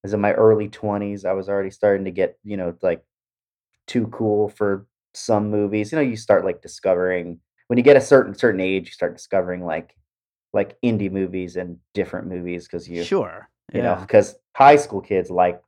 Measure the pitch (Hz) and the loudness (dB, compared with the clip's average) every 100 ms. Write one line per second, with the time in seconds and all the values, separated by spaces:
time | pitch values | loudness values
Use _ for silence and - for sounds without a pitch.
0 | 98 104 104 104 110 107 107 - 104 101 | -4 -2 0 4 4 4 -2 -8 -6 -4
1 | 101 101 95 95 95 101 98 - 104 98 | -6 -6 -4 -4 -4 -4 -4 0 0 2
2 | 95 90 92 - 104 98 90 82 92 82 | -2 -4 -4 -4 -12 -8 -8 -4 -4 -4
3 | _ _ _ _ _ _ _ _ - 123 | _ _ _ _ _ _ _ _ -6 -4
4 | 110 - 110 104 104 - 104 98 - _ | -4 -4 -2 0 -2 -2 -2 -2 -8 _
5 | _ - - 107 107 104 101 107 101 160 | _ -16 -2 -2 0 -2 -2 -2 -4 -2
6 | 139 110 - 98 95 87 - - 98 90 | -2 -4 2 2 2 -6 -14 -6 -2 0
7 | 92 90 85 85 _ _ _ 123 127 143 | 0 -2 -6 -14 _ _ _ 4 6 6
8 | - 135 95 101 120 95 92 95 85 - | 8 4 4 0 0 0 -2 -2 -6 -8
9 | 87 82 - 98 90 90 87 80 - _ | -8 -8 -4 -4 -4 -6 -8 -8 -10 _
10 | _ _ _ _ _ 101 98 - 120 110 | _ _ _ _ _ -4 -4 -4 -2 -2
11 | 98 95 92 92 90 87 90 85 _ 101 | -4 -4 -6 -6 -8 -10 -12 -16 _ -6
12 | 90 95 - 90 87 87 - 87 85 85 | -6 -8 -10 -10 -8 -10 -10 -14 -10 -10
13 | 87 196 117 87 - _ - - 117 90 | -4 -4 -4 -12 -20 _ -10 -4 -2 -4
14 | 95 - - - _ - 135 147 143 98 | 4 4 4 -6 _ 6 8 8 4 -8
15 | - 95 90 90 90 87 | -2 -4 -2 0 0 0